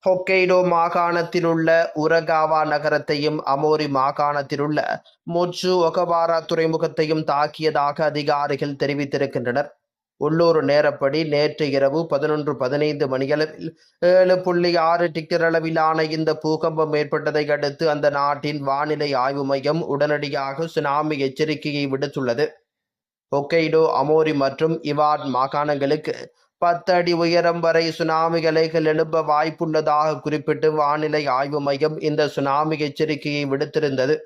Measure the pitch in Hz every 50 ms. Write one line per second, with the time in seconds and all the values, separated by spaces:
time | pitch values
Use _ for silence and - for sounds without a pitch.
0 | - 190 185 185 185 - 190 185 185 180 185 185 185 180 170 170 165 170 - 180
1 | 175 170 170 175 170 170 - 180 165 170 165 165 160 160 165 165 170 - - 151
2 | 151 160 160 165 160 156 165 156 156 156 160 156 151 151 147 147 143 156 151 147
3 | 135 - 151 147 143 151 151 151 - - 139 143 151 151 151 151 151 147 139 135
4 | 131 143 143 - 147 147 147 143 139 135 151 139 143 151 151 143 - - - 107
5 | _ _ _ _ _ - 170 175 175 175 175 - - 180 185 180 170 160 165 185
6 | 175 170 170 170 165 165 170 165 160 - 170 160 165 160 160 156 160 156 - -
7 | 156 151 160 156 156 156 147 143 151 151 151 - 156 156 147 151 143 143 135 -
8 | 160 151 143 147 147 147 147 143 143 143 147 135 151 147 143 135 147 139 143 143
9 | 147 139 - 139 139 135 - 143 120 123 120 139 147 - - _ _ _ _ _
10 | _ _ _ _ 135 151 156 165 170 165 165 156 143 139 143 147 151 147 139 135
11 | 143 139 135 156 165 156 147 143 151 147 147 - 156 143 135 135 139 135 139 160
12 | 165 160 151 139 147 151 151 156 147 147 143 123 131 127 139 147 151 151 147 143
13 | 147 135 131 131 135 135 147 151 156 156 - - 170 165 - _ _ _ _ _
14 | - 175 180 185 185 180 185 180 185 180 175 175 175 175 170 170 160 165 170 170
15 | 175 175 151 170 160 - 175 170 165 165 165 165 160 160 160 160 156 160 160 160
16 | 160 156 156 156 160 156 156 156 - 156 156 156 - 165 160 156 156 156 151 151
17 | 151 143 - 151 147 151 151 151 151 143 147 143 147 143 139 - 165 160 151 147
18 | 143 147 143 143 143 143 143 135 135 147 147 147 139 139 139 139 147 151 151 143
19 | 147 147 139 127 123 135 143 143 139 135 139 139 127 143 151 165 175 - 143 143
20 | 147 147 147 147 143 143 143 143 135 139 139 139 165 165 - 165 156 143 139 147
21 | 156 156 151 139 135 135 135 - 156 151 151 143 - 151 147 147 143 139 135 135
22 | 143 143 - 147 131 123 117 120 151 - - _ _ _ _ _ _ _ _ _
23 | _ _ _ _ _ _ - 143 143 143 165 165 160 156 156 160 160 156 - -
24 | 139 147 156 160 156 156 151 143 135 135 135 - 160 160 165 165 - 151 143 147
25 | 151 151 151 143 147 139 127 127 131 139 - 147 147 147 147 139 139 139 151 151
26 | 156 - - - 64 - _ _ _ _ _ _ - 175 175 170 - - 180 175
27 | 175 175 170 165 170 165 170 175 170 170 170 170 170 165 160 165 165 165 160 -
28 | 170 156 160 160 165 165 165 170 156 160 156 160 165 160 160 165 160 156 156 160
29 | 170 160 156 160 151 151 151 147 160 160 156 - 175 160 156 156 151 151 147 151
30 | 151 160 151 135 - 156 147 151 147 160 151 135 143 156 151 156 147 143 147 151
31 | 156 151 147 156 151 139 127 127 139 143 147 147 143 143 143 139 151 156 156 160
32 | - 151 147 151 151 143 - - 139 139 135 147 156 156 156 143 151 147 139 -
33 | 156 156 156 143 - 151 147 147 147 139 135 139 151 143 - 156 151 143 135 131
34 | 127 131 156 151 -